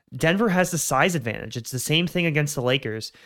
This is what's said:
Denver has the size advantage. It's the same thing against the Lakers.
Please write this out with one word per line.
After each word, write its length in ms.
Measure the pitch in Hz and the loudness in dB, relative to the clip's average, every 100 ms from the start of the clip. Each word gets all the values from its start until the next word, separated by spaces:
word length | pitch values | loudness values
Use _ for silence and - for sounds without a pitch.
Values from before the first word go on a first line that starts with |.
| _ | _
Denver 340 | 127 160 190 233 | 0 2 4 4
has 240 | 180 180 | 4 2
the 60 | 165 | 0
size 360 | - 135 180 | 0 2 2
advantage. 420 | 170 113 - 110 120 | 2 -4 -6 -8 -10
It's 140 | 113 | -8
the 80 | 127 | -6
same 300 | - 156 175 | 0 0 2
thing 180 | 180 170 | 0 0
against 300 | 151 147 139 | 0 0 0
the 60 | |
Lakers. 500 | 123 139 117 110 - - | 0 0 -2 -8 -10 -16